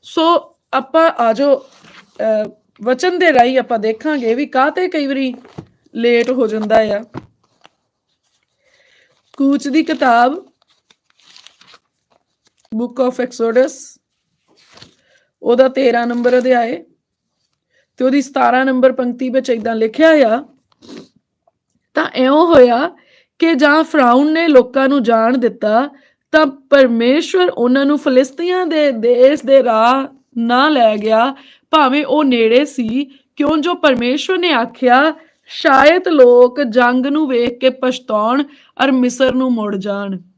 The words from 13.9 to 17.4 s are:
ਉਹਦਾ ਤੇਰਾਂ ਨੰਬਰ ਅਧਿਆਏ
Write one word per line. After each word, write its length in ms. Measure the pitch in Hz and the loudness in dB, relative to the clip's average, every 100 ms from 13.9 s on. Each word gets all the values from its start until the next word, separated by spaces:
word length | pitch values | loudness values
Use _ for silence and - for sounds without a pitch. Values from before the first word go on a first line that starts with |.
| - _ _ _ _ _ _ _ - - _ _ _ _ _ | -20 _ _ _ _ _ _ _ -20 -20 _ _ _ _ _
ਉਹਦਾ 260 | - 240 262 | -4 2 2
ਤੇਰਾਂ 400 | 262 262 240 240 | 2 0 0 -4
ਨੰਬਰ 300 | 240 240 254 | -4 0 0
ਅਧਿਆਏ 480 | 247 247 233 330 - _ _ _ _ _ | 0 0 -2 -8 -14 _ _ _ _ _